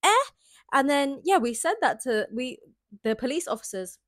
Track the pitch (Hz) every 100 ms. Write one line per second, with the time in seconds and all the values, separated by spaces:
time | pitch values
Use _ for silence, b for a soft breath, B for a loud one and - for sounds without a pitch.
0 | 359 453 554 b b b b 262 269 285
1 | 277 277 339 381 240 233 330 440 277 -
2 | - 220 - 220 254 - _ _ _ 202
3 | 220 220 247 302 - 220 - 196 185 -